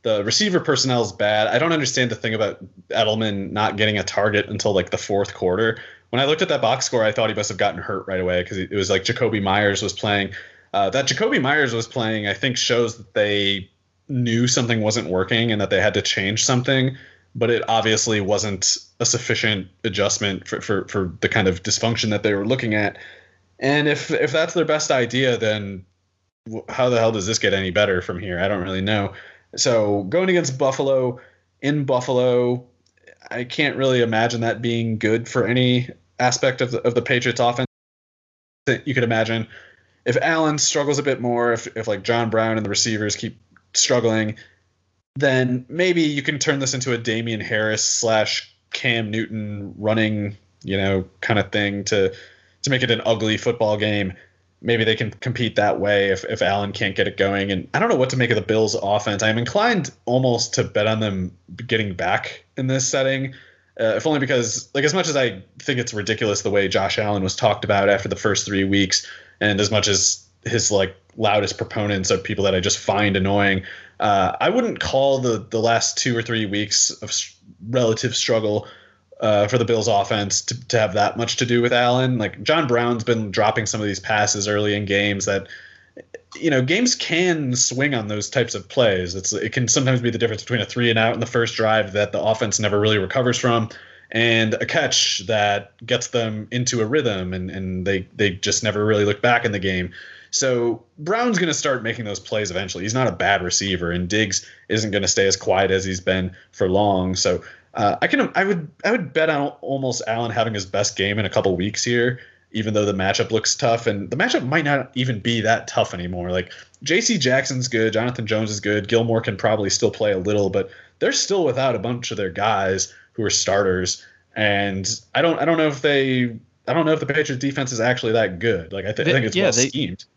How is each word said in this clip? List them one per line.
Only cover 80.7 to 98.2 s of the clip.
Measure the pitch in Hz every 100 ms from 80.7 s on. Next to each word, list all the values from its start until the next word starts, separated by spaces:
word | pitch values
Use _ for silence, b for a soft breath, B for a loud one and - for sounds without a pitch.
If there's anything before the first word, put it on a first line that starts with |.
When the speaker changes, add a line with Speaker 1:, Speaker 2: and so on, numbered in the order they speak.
| 120
Speaker 1:
have | 107
that | 98 101 -
much | 113 -
to | 123
do | 120
with | 120
Allen. | 123 123 127 131 123
Like, | 101 -
John | 147 156 143
Brown's | 117 120 120
been | 107 113 104
dropping | 92 107 113 104
some | 110
of | 104
these | 95
passes | - 107 104 104 101
early | 104 104 104
in |
games | 101 98 104 98
that, | 104 98 95 B B B B - - - _ -
you | 160
know, | 135
games | 127 185 240
can | - - 165 180 165 135 123
swing | - 123 143
on | 127 104
those | 107 -
types | 135 120
of | 104 -
plays. | - 117 95 90 92
It's, | 90
it | 101 113
can | 131 120
sometimes | 151 131 123
be | 117
the | 113
difference | 113 107
between | - 123
a |
three | 98 123 120
and | 113
out | 113
in | 113
the | 117
first | 120 117 -
drive | 110 110 98
that | 101 104
the | 101
offense | 107 110 113 98
never | 104 104
really | 107 107
recovers | 92 135 123 117
from | 127 117 110 B B B B
and | 113 117 113 110
a | 113 113
catch | 165 147 - - - 92
that | 107 104 101 101 _
gets | 117 123 -
them | 120 113 107 101
into | 123 120 120
a | 107
rhythm | 151 120 98 92
and, | 92 92
and | 196 185 185 185
they, | 196 185
they | -